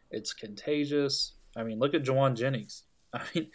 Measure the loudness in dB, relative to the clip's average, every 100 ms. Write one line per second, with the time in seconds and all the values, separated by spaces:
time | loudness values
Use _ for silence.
0 | -12 -8 -8 -8 -10 -8 -2 0 2 2
1 | 2 0 -2 -6 -14 -8 -4 2 2 2
2 | 2 4 4 4 0 -2 -6 -14 -20 _
3 | _ -10 -4 -4 -4